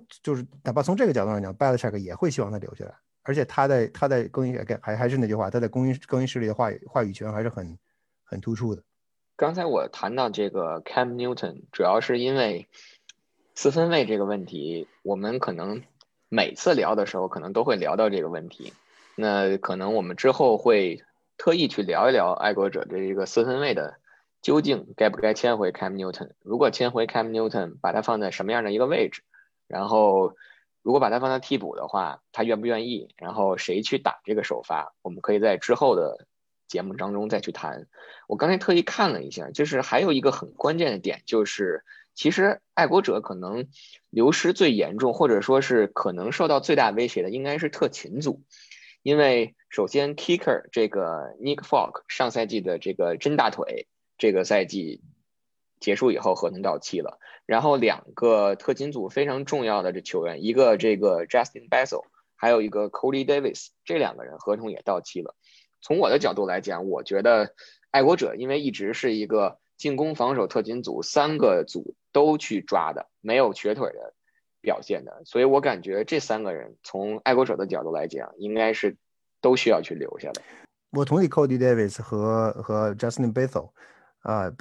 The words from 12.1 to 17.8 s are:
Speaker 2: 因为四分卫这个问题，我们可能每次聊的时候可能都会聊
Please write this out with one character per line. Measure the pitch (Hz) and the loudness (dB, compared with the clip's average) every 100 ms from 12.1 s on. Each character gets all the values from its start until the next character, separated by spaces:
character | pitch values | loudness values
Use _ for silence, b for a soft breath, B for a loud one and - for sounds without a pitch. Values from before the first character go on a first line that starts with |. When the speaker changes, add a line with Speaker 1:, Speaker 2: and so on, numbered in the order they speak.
| 120 | 0
Speaker 2:
因 | 127 135 | 0 0
为 | 113 87 - B B B B - _ _ _ - | 0 -2 -10 B B B B -20 _ _ _ 0
四 | 143 | 0
分 | 151 170 | 2 2
卫 | 160 110 | 2 2
这 | 107 | 0
个 | 98 | 0
问 | 104 90 | -2 -6
题， | 85 73 85 78 _ | -8 -6 -8 -10 _
我 | - 98 | -6 -4
们 | 104 123 | -2 -4
可 | - | -4
能 | 85 92 110 - _ _ _ _ | -6 -6 -8 -12 _ _ _ _
每 | 113 92 | -2 -2
次 | - - 147 | 0 2 2
聊 | 87 | 2
的 | 107 98 | 0 0
时 | 95 | -2
候 | 92 | -6
可 | 90 | -6
能 | 80 | -4
都 | 104 | -2
会 | 131 | 0
聊 | 104 | 0